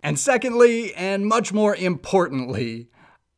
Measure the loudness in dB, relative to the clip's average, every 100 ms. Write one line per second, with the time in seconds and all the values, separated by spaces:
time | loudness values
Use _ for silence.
0 | -6 -2 0 0 2 4 6 4 -4 -6
1 | -4 -2 0 0 0 0 0 0 -2 -4
2 | 0 0 2 -2 -6 -6 -6 -8 -16 _
3 | _ _ _